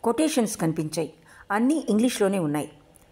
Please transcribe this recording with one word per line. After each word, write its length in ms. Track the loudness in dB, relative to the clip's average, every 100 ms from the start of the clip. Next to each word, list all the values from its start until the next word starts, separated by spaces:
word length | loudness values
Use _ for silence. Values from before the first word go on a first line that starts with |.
కొటేషన్స్ 540 | -2 0 0 0 0 0
కనిపించాయి. 560 | -2 -2 -4 -4 -6 -8 -20 -18 -4
అన్నీ 340 | 0 2 2 2
ఇంగ్లీష్లోనే 500 | 2 2 2 0 0
ఉన్నాయి. 320 | 0 -2 -4 -12 _ -20 _